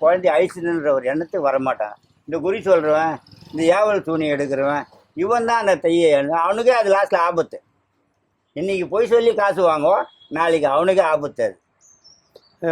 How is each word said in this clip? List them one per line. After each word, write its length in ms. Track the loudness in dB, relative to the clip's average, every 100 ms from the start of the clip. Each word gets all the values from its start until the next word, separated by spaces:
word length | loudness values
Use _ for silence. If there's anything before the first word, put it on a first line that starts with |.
குழந்தைய 360 | 2 2 2 2
அழிச்சிடணுன்ற 540 | 0 -2 -6 -2 0
ஒரு 220 | 0 -2
எண்ணத்துக்கு 340 | -6 -6 -2 -2
வரமாட்டாங்க. 460 | 0 -2 -4 -8 -12 _ _ -10
இந்த 160 | -6
குறி 160 | -4 -4
சொல்றவன், 600 | 2 2 2 0 0 -6 _ -20 -16
இந்த 120 | -2
ஏவல் 380 | 2 2 2 0
துணி 300 | -2 -4 -2
எடுக்கிறவன், 520 | -2 -2 -2 -2 -2 -6 _ _
இவன் 320 | -6 -2 0 0
தான் 200 | 0 2
அந்த 240 | 0 2
தைய 200 | 2 4
எண்ணம். 300 | 2 2 0
அவனுக்கே 320 | 0 0 2
அது 220 | 2 2
லாஸ்ட்ல 220 | 2 2 0
ஆபத்து. 460 | 0 -2 -4 -8 _ _ _ _ _ _ _ _ _
இன்னைக்கு 340 | -10 -6 -4 -4
பொய் 200 | -2 2
சொல்லி 260 | 2 2
காசு 280 | 2 0 2
வாங்குவான், 420 | 0 2 2 0 -2 _ -12
நாளைக்கு 380 | -4 0 2 2
அவனுக்கே 340 | 2 2 2
ஆபத்து 420 | 2 0 -4 -4
அது. 160 | -4 -4 _ _ _ _ _ _ _ -20 _ _ -4